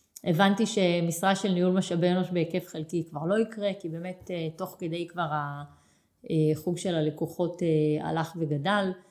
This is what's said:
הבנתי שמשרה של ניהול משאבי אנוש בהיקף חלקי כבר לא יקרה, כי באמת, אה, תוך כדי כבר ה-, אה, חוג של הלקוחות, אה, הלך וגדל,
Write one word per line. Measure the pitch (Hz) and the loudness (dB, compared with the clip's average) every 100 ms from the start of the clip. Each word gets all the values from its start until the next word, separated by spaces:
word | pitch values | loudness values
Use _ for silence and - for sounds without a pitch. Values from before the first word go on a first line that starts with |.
| _ - | _ -6
הבנתי | 180 165 196 202 214 | 0 4 4 4 2
שמשרה | 208 180 170 170 160 190 190 | 2 2 2 0 2 2 2
של | 208 | 2
ניהול | 180 180 | 2 4
משאבי | 185 185 170 175 | 2 2 2 4
אנוש | 185 180 | 2 2
בהיקף | 175 165 185 - | 0 0 -2 -4
חלקי | 165 156 175 160 | -10 -4 -4 -4
כבר | 151 165 | -4 0
לא | 214 | 0
יקרה, | 220 220 202 196 | 0 -2 -4 -4
כי | 165 | -8
באמת, | 165 180 185 - | -8 -8 -10 -8
אה, | 175 160 160 | -4 -4 -6
תוך | 185 - | -10 -6
כדי | 175 170 165 | -6 -4 -6
כבר | 175 | -4
ה-, | 160 151 143 143 147 - _ _ _ _ - | -2 -2 -4 -8 -14 -20 _ _ _ _ -2
אה, | 160 156 151 | 2 4 2
חוג | 180 170 | -2 -2
של | 190 165 | -2 0
הלקוחות, | 151 151 160 - 170 175 | 0 -2 -6 -2 -2 0
אה, | 170 156 151 151 156 | 2 4 2 0 -2
הלך | 160 156 175 | -4 -4 -4
וגדל, | 156 147 165 208 190 180 - | -2 0 0 0 0 -4 -14